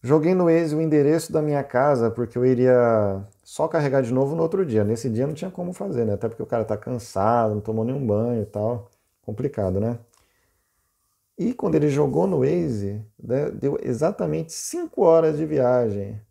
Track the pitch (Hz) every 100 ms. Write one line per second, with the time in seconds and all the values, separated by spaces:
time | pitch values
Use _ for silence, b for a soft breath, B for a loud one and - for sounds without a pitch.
0 | 120 156 151 185 175 165 165 151 160 151
1 | 143 160 160 160 151 143 135 123 143 135
2 | 117 110 117 123 127 123 127 127 120 113
3 | 104 95 104 _ _ - 165 165 143 135
4 | 120 127 139 165 165 190 175 107 101 113
5 | 135 110 139 156 185 180 175 180 196 131
6 | 113 101 113 - 113 117 110 107 117 123
7 | - 98 104 120 113 107 107 110 113 139
8 | 127 104 120 120 101 104 107 120 104 _
9 | _ _ - 107 139 143 95 92 110 120
10 | - _ _ _ _ _ _ _ _ _
11 | _ _ _ - 170 247 196 156 147 139
12 | 147 143 190 165 131 175 160 110 98 107
13 | 110 _ 120 127 151 - 139 - - 117
14 | 160 208 170 156 160 - - 339 339 -
15 | 190 165 160 151 156 151 123 127 117 101
16 | 98 107 -